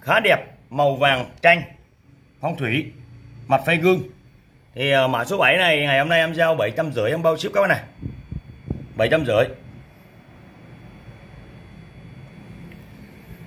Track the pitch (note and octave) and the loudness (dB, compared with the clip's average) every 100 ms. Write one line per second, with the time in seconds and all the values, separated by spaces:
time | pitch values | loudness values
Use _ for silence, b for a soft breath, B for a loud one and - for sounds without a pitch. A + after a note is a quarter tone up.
0 | B2 G3+ G#3 C#3+ - - - C3 C#3+ C3+ | 0 2 4 2 0 -20 -12 0 0 2
1 | C#3 C3 - - E3+ E3+ - - _ _ | 2 0 -4 0 4 4 0 -16 _ _
2 | _ - _ - D3 E3 A#2+ C3 - - | _ -20 _ -10 -8 -4 -2 -2 -4 -14
3 | - - - - - C3 D#3+ E3 F3 F3+ | -20 -20 -20 -18 -2 -2 0 0 2 0
4 | - - - - _ _ _ A#2 C#3 C3+ | -2 -16 -20 -20 _ _ _ -6 0 2
5 | C3 A#2+ A#2+ G3 D#3+ F3 F3+ D3+ D3 C3+ | 2 0 -2 2 2 4 2 2 2 2
6 | D3 E3 E3 E3 E3 D#3+ G#2+ A#2 D#3+ A#2+ | 2 2 0 0 0 2 -2 -2 -4 -2
7 | G#2+ D#3+ E3 D#3 G3 G3+ G3 D3 - - | -2 0 0 0 -2 0 0 0 -4 -14
8 | - - - - - - - - - - | -14 -14 -14 -14 -14 -20 -12 -12 -10 -2
9 | A2+ D#3 B2+ G#2+ B2+ - - - - - | 0 2 2 2 2 -2 -20 -20 -20 -20
10 | - - - - - - - - - - | -20 -20 -20 -20 -20 -20 -20 -20 -20 -20
11 | - - - - - - - - - - | -20 -20 -20 -20 -20 -20 -20 -20 -20 -20
12 | - - - - - - - - - - | -20 -20 -20 -20 -20 -20 -20 -20 -20 -20
13 | - - - - | -20 -20 -20 -20